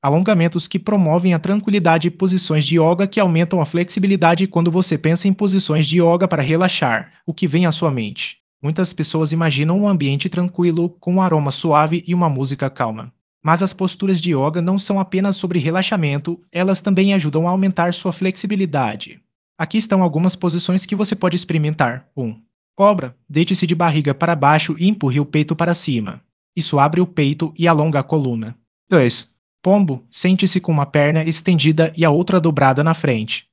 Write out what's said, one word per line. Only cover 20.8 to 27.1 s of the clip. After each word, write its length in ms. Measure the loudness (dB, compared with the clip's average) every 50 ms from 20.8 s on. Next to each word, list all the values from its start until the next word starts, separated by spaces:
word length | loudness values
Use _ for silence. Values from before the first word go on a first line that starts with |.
| -2
que 100 | -4 -4
você 180 | -4 -2 -2 -2
pode 220 | -2 -2 -2 -2
experimentar. 720 | -2 -4 -2 -2 -2 0 -2 0 0 -2 -2 -2 -6 -12 _ _
Um. 180 | -8 -8 -8 -8 -10 _ _ _ _ _ _ _
Cobra. 400 | 2 4 4 4 2 -2 -8 -12 _ _ _
Deite-se 380 | 0 0 0 2 0 0 0
de 80 | 0 0
barriga 400 | 0 0 0 0 0 0 0 -2
para 200 | -2 0 -2 0
baixo 400 | 2 2 2 2 2 0 -2 -4 0
e 100 | 0 0
empurre 320 | 0 0 -2 -2 0 0
o 60 | -2
peito 280 | 0 0 -2 0 0 -2
para 200 | -2 -2 -2 -2
cima. 480 | -2 -2 -2 -2 -4 -4 -6 -10 -14 _ _ _ _ _ _ _
Isso 220 | -6 -6 -2 2 2
abre 200 | 2 2 2 0
o 80 | 0
peito 460 | 0